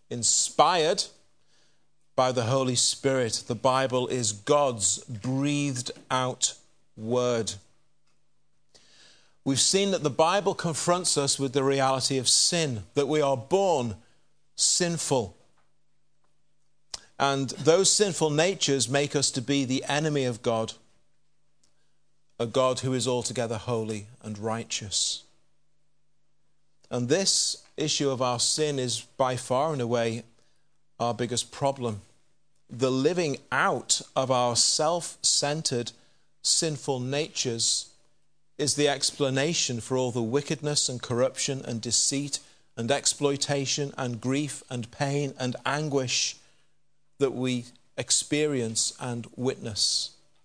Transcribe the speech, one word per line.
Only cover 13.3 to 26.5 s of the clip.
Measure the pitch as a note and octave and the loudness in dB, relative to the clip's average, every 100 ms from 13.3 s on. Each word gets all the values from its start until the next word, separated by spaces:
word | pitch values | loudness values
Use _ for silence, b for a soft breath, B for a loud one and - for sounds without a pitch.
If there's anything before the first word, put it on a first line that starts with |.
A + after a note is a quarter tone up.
| C3+ | 0
born | A2+ F#3 G3 D#3 A#2+ G2 b b b b _ - | 0 2 4 2 0 -6 b b b b _ -2
sinful. | - - F3 E3+ - C3+ G2 - _ _ _ _ _ _ _ _ _ _ _ _ _ _ _ - B B | 0 2 0 -2 0 0 0 -8 _ _ _ _ _ _ _ _ _ _ _ _ _ _ _ -20 B B
And | C#3 C#3 C3 | 0 0 -2
those | - C#3 F3 F#3+ | -2 4 6 6
sinful | - G#3 E3+ D#3 | 4 2 2 0
natures | D3 F3 G3 - C#3 A2+ | 4 2 2 0 0 2
make | C#3+ D3 | 0 0
us | D3 C3 | 0 0
to | - | -2
be | A#2 C#3 B2+ | 0 0 0
the | C3 | -2
enemy | - C#3 D#3 D3 | -2 0 0 0
of | C3 A2+ | -2 -2
God, | - A2+ A2 - _ _ _ _ _ _ _ _ _ _ _ _ _ _ _ - | -2 -2 -2 -8 _ _ _ _ _ _ _ _ _ _ _ _ _ _ _ -6
a | A#2 | -2
God | C3 B2+ B2+ | 2 2 2
who | C3 | -2
is | B2+ A#2 | -2 0
altogether | B2 A2+ B2 A#2 A2 | -2 -2 -4 -4 -4
holy | - A#2 A2 G#2+ G#2 - | -4 -4 -2 -6 -10 -16
and | A2 G#2+ | -12 -8
righteous. | G#2+ A2+ A2+ - G#2 - - - - _ _ _ _ _ _ _ _ _ _ _ _ | -6 -6 -6 -8 -4 -4 -2 -4 -12 _ _ _ _ _ _ _ _ _ _ _ _